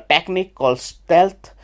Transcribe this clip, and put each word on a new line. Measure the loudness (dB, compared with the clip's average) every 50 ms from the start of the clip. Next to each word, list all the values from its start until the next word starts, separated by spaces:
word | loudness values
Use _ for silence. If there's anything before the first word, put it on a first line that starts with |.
| -2 _
technique | -4 -4 -4 -4 -6 -6 -6 -8 _
called | -2 -2 -2 -2 -2
stealth | -6 -16 -18 -20 -4 2 2 4 4 2 -2 _ -20 -20 -20 _